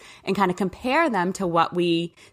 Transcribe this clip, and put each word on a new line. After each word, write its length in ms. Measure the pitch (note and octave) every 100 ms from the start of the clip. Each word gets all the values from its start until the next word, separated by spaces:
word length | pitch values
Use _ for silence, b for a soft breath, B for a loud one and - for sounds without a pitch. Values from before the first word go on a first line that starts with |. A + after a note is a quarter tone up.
| B B
and 120 | - F#3+
kinda 200 | F#3 F3+
compare 560 | F#3+ - B3+ C#4 E4
them 200 | G#3 F3
to 120 | F#3 F#3+
what 300 | E3 E3 F3+
we 400 | F3 E3+ E3+ B B